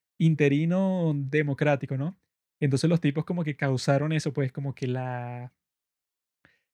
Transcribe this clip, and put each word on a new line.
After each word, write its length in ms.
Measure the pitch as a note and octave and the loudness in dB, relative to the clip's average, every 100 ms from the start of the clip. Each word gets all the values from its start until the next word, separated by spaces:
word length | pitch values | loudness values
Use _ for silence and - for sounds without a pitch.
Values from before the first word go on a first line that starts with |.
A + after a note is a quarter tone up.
| _ - | _ 0
interino 960 | E3 D3+ D3 C#3+ E3 F#3 F#3+ F#3 E3 C#3+ | 2 4 4 4 2 2 0 0 0 0
democrático", 800 | C3+ D3+ D3 C3+ D3+ C#3 C#3 C3 | -2 0 0 0 2 2 -2 -4
¿no? 220 | D3+ - _ _ _ - | -6 -8 _ _ _ -4
Entonces 300 | D3 C3 D#3+ | 0 2 2
los 100 | E3+ | 2
tipos 240 | C#3+ D#3 | 2 -2
como 180 | - F3 | -4 -4
que 140 | D#3 C#3 | -4 -4
causaron 560 | C#3 B2+ - C#3 D3+ | -2 0 2 2 2
eso, 220 | D#3 D3+ | -2 -2
pues 180 | C#3 C3 | -2 -4
como 220 | - C#3 | -4 -8
que 120 | - B2+ | -6 -4
la, 680 | B2+ B2+ B2 A#2+ A#2+ B2 _ _ _ _ _ _ _ _ _ _ _ _ | -4 -4 -8 -8 -10 -14 _ _ _ _ _ _ _ _ _ _ _ _